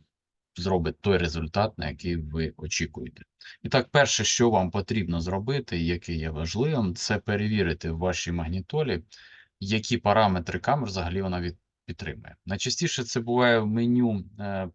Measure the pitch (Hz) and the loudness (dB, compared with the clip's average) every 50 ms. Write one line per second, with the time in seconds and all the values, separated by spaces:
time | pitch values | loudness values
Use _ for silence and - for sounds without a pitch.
0 | _ _ _ _ _ _ _ _ _ _ - - 87 - 95 90 78 - - _ | _ _ _ _ _ _ _ _ _ _ -10 -4 0 2 2 2 2 0 -2 _
1 | - 101 98 87 87 85 80 82 80 78 - 101 104 107 - - 80 76 69 71 | 2 2 4 4 4 2 0 -2 -4 -2 0 0 0 0 0 -4 -6 -6 -6 -6
2 | - 90 87 82 78 73 76 80 80 76 - - 78 76 - - 82 - - - | -4 -2 -2 -2 -4 -4 -2 -2 -2 -2 -4 -6 -8 -6 -4 -4 -4 -4 -6 -8
3 | - - - - - _ _ _ - - - - - 117 - 131 120 - - 147 | -12 -12 -14 -16 -20 _ _ _ -20 -20 -16 -10 -4 0 0 0 2 2 4 4
4 | 139 107 - - 110 - - - 123 117 110 95 92 87 - 101 95 - 113 110 | 4 4 4 0 0 2 2 4 4 4 4 4 2 2 0 -2 -2 0 0 -2
5 | 92 87 85 85 82 90 95 98 104 117 143 139 120 - 90 85 82 82 87 85 | 0 0 -2 -2 -2 -2 -2 -4 -2 -2 -4 -4 -4 -4 -2 -2 0 0 0 -2
6 | - - 87 80 78 80 78 76 80 80 90 101 135 156 156 131 107 92 85 - | -2 -4 -4 -4 -2 -4 -4 -4 -4 -4 -2 0 0 0 2 2 0 0 -2 -2
7 | - - 107 98 - - 104 101 104 107 110 104 95 85 78 - - 87 80 80 | -2 -2 -2 -2 0 0 0 0 0 2 2 2 2 2 0 -2 -2 -4 -4 -2
8 | 90 92 87 - - 85 87 85 82 80 87 95 95 - - 151 156 127 95 82 | 0 -2 -2 -2 -2 -2 -2 -2 -2 -2 -4 -6 -6 -4 -2 -2 -2 -2 -2 -4
9 | - _ - - - - - - - _ _ - 98 98 110 110 107 - 120 - | -6 _ -20 -20 -20 -20 -20 -20 -20 _ _ -10 -4 -2 -2 0 0 0 -2 0
10 | - 104 101 110 110 101 92 90 82 - - 90 - - 135 147 127 101 95 95 | 2 4 4 6 6 4 4 2 -2 -2 -6 -4 0 0 0 0 0 -2 -4 -4
11 | 82 85 87 98 98 95 90 87 87 87 85 - _ _ _ _ _ - - - | -4 -2 -2 -2 -2 -2 -2 -2 -4 -4 -8 -10 _ _ _ _ _ -14 -12 -10
12 | - 78 65 57 107 - - _ - - 98 101 - 131 - - 170 165 - - | -10 -10 -10 -12 -14 -20 -20 _ -8 -6 -6 -4 -4 -4 -4 -2 -2 -2 -2 -2
13 | 120 117 - 123 113 117 120 123 123 120 117 113 107 107 107 117 117 120 120 123 | -4 -4 -4 -4 -2 0 2 4 6 6 6 6 4 2 2 2 2 4 4 4
14 | 123 117 107 98 92 98 - - 104 101 98 95 95 87 - | 4 2 2 0 -4 -6 -10 -10 -6 -4 -4 -4 -4 -6 -6